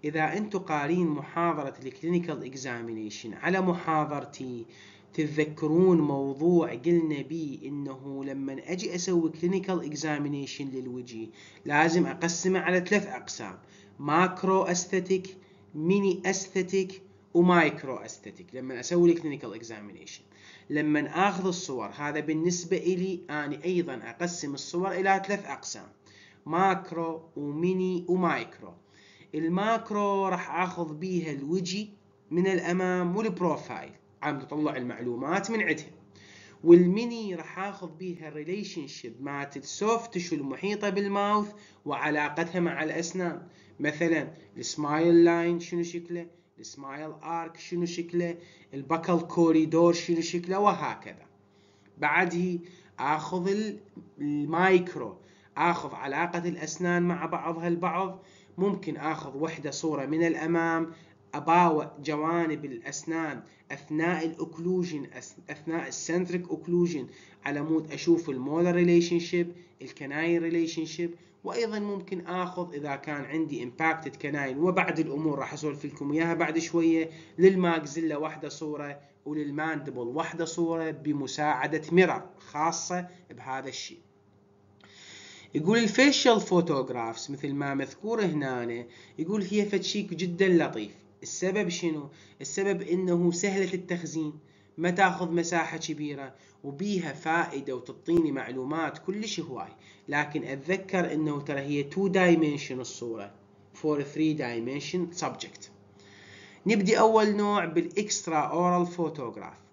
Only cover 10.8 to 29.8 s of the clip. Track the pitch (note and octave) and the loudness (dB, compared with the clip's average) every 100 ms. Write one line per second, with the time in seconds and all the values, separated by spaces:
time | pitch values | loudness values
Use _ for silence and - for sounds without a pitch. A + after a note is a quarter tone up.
10.8 | B2+ B2 A#2+ A2 A2 - - - C#3 D3 | -6 -8 -10 -12 -12 -14 -20 -14 0 4
11.8 | E3 E3+ C#3 B2+ E3+ F3 F#3 F#3 D#3+ F3+ | 6 4 2 0 -2 0 0 2 2 2
12.8 | F3+ G#3 - B2 - - G#2 F#2+ - - | 4 0 0 -10 -10 -12 -12 -14 -20 -20
13.8 | - - C#3+ D#3 F3+ F3+ F#3+ F#3+ F3 F3 | -20 -8 2 4 4 2 2 2 2 -2
14.8 | - F#3 F3+ F#3+ - - - - - D3 | 0 -2 0 -2 -2 -18 -20 -20 -14 -4
15.8 | E3 G3+ G3 F3 F#3 F#3+ - F#3+ F#3 F#3+ | 2 4 4 2 0 -2 -2 -4 0 0
16.8 | F#3 - - - _ E3 F3 F3 D3+ - | -2 -6 -20 -20 _ 6 8 8 6 2
17.8 | C3+ A2 A2 - G#2 - - B2+ C3 B2 | -8 -8 -10 -14 -16 -18 -14 -12 -8 -8
18.8 | B2+ F3 F3 E3 D3+ C#3 A#2+ A2+ A2+ A2 | 0 6 6 6 0 -6 -8 -12 -12 -14
19.8 | G#2 F2 - - _ - - - - D3 | -14 -18 -18 -18 _ -20 -20 -20 -2 0
20.8 | D3+ D3+ C3+ D3+ G3+ F3+ F#3 F3 - C3 | 4 2 2 2 2 2 -2 -2 -4 -6
21.8 | G2+ A#2+ D3 D3+ D3+ D#3 E3+ F3 - F3+ | -6 -6 -4 -2 -2 0 0 0 -2 0
22.8 | E3 F#3 F#3 F3+ - D3+ C#3+ D3 E3+ F3+ | 0 0 -2 -4 -6 -6 -4 -4 -2 0
23.8 | C#3 B2+ A2 A#2 F3 F3 D3 C#3 - F3 | -2 -6 -12 -6 -6 -4 -8 -8 -6 -4
24.8 | F#3+ F#3 F#3+ G3 F#3+ G3+ E3+ C#3 - G#2+ | -2 0 2 2 2 -4 -4 -12 -10 -14
25.8 | F2+ _ _ - - - - E3 F#3+ F3+ | -16 _ _ -20 -20 -18 -4 2 2 2
26.8 | - E3 E3 D#3+ - - D3 D3+ F3 F#3 | -4 -6 -6 -8 -12 -8 -6 0 0 2
27.8 | F#3 F3+ - F3+ F3 C3+ A2+ - G2 F2 | 0 -2 0 2 2 0 -4 -14 -20 -20
28.8 | _ - - - - D3+ E3 F#3 G#3+ A3+ | _ -20 -20 -20 -8 -2 0 2 2 0